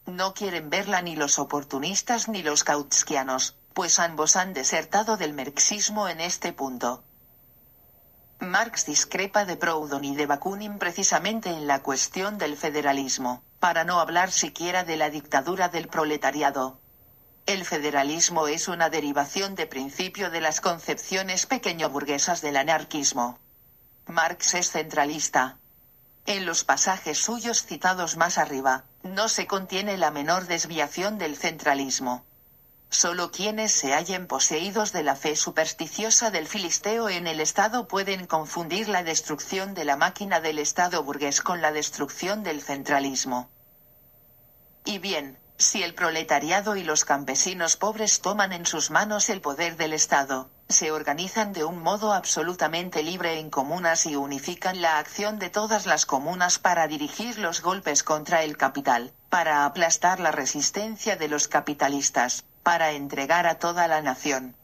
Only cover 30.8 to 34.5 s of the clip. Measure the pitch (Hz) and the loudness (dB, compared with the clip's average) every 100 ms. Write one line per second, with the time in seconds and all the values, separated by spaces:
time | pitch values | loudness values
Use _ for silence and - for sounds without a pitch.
30.8 | 147 - 196 214 160 147 170 160 151 139 | -2 0 -4 -2 -4 -4 -4 0 2 2
31.8 | 139 - 131 123 - _ _ _ _ _ | 0 -2 -2 -4 -8 _ _ _ _ _
32.8 | - - 175 180 175 - 202 214 214 - | -4 0 0 0 -4 -2 -4 -2 0 0
33.8 | 135 143 175 185 185 135 - | 2 0 0 -4 -2 2 2